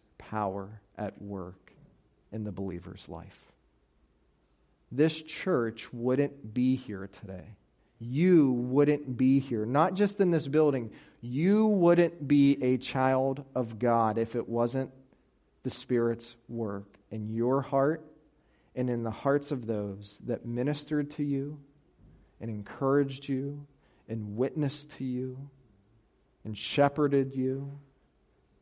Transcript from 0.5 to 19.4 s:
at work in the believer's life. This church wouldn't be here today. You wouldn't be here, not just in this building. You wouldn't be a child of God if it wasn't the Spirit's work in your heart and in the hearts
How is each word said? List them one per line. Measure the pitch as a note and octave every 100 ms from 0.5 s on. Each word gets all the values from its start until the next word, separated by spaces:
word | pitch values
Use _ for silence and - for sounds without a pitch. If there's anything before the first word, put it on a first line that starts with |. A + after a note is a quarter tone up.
| G2 F#2+ A2 _ -
at | G#2 -
work | G2+ G2 F2+ - _ _ _ _ _ _ _
in | A2+
the | G#2+
believer's | F#2+ G2 F2 F2+ G2 -
life. | E2+ F2+ - _ _ _ _ _ _ _ _ _ _ _ _ _ _ -
This | B2 D#3+ D#3+
church | - - F#3+ D3 A2+ A2+ -
wouldn't | A#2+ B2 C3 C#3+ C#3 A2
be | A#2 B2+ C3
here | - F#2+ G2 -
today. | F#2+ F#2 D2+ G#2 _ _ _ -
You | A#2 C3+ F#3 F3 C3+
wouldn't | B2 B2 C3+ D3 D3 C3 A#2+
be | C3 C3+
here, | C3+ A2 G#2+
not | C#3 F#3
just | F#3+ G3+ G3+
in | F#3
this | E3 C#3
building. | D3+ D3+ C3 A2+ - - _
You | A#2+ B2+ F3+ G#3+ G#3+
wouldn't | G3+ E3+ F3 E3+ E3+ C#3
be | C#3+ C#3 C#3
a | B2+ B2+
child | - C3+ C3 C3 C3+ C3+ C#3 B2+
of | A2+ G#2+
God | A#2+ A#2 A2 G#2+
if | A2+ A#2+
it | -
wasn't | A#2 A#2 C3 C3 - _ _ _ _ _ _
the | -
Spirit's | - - A#2+ A#2 A#2 - - -
work | A#2 A2 G2+ G2 _ -
in | A2+ G#2+
your | A2+ A#2+ C3+
heart | C3 C3+ C#3+ D#3+ - - _ _ _ _ _ B2+
and | B2+
in | A#2+
the | A#2
hearts | G2+ C#3 C#3+